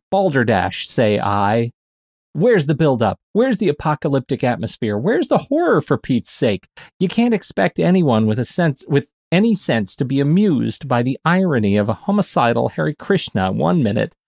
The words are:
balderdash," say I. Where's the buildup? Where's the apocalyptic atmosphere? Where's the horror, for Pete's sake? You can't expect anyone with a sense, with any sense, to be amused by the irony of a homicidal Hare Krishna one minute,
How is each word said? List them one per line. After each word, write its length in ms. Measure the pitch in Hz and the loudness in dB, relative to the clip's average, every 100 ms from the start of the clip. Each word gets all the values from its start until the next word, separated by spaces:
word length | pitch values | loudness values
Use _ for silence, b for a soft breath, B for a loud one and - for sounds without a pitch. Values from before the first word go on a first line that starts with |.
| - | -4
balderdash," 760 | 190 190 135 113 101 90 - - | 0 2 2 2 0 0 -4 -2
say 320 | - 110 104 | 2 2 2
I. 500 | 101 101 101 117 117 - _ _ _ _ _ | 0 0 0 0 -2 -8 _ _ _ _ _
Where's 320 | 151 226 214 143 | -2 2 2 2
the 100 | 151 | 0
buildup? 420 | 156 123 107 95 _ | 0 2 0 -2 _
Where's 260 | 196 262 220 | 0 0 2
the 100 | 202 | 0
apocalyptic 760 | - 160 147 151 139 - 131 | -2 -2 -2 -2 -2 -2 -2
atmosphere? 540 | 127 113 113 - 110 104 | -2 -2 -6 -4 -4 -2
Where's 320 | 151 302 294 | -2 -2 0
the 80 | 277 - | -2 0
horror, 300 | 294 339 185 | -2 2 0
for 180 | - 131 | 0 -4
Pete's 320 | - 123 - | -2 -2 0
sake? 380 | - 123 95 - - B _ | 0 0 -2 -8 -20 B _
You 80 | 185 | -2
can't 260 | - 240 | 0 0
expect 460 | 214 - - 185 - | 0 -2 -2 -2 0
anyone 480 | 165 185 151 110 110 | 0 2 2 2 0
with 100 | 110 | 0
a 60 | 117 | -2
sense, 400 | - 165 139 - | 0 0 -2 -2
with 180 | 143 - _ _ | -2 -2 _ _
any 220 | 170 226 208 | 0 2 2
sense, 400 | - 117 98 - | 0 0 -2 -4
to 80 | 127 | -2
be 140 | 139 | 0
amused 680 | 139 175 214 131 113 - 139 | 2 2 2 2 -2 -6 -2
by 140 | 123 | 0
the 140 | 123 - 156 | 0 -2 0
irony 500 | 180 190 131 104 104 | 2 2 0 2 2
of 140 | 104 | 0
a 40 | |
homicidal 760 | - - 202 190 170 120 117 123 | -4 -2 0 2 2 2 0 -2
Hare 240 | - 151 | -2 -4
Krishna 580 | 151 - 196 - 214 190 | -6 -2 -2 0 -2 -2
one 300 | - 160 180 | 0 0 2
minute, 320 | 113 113 107 - | 0 0 -4 -8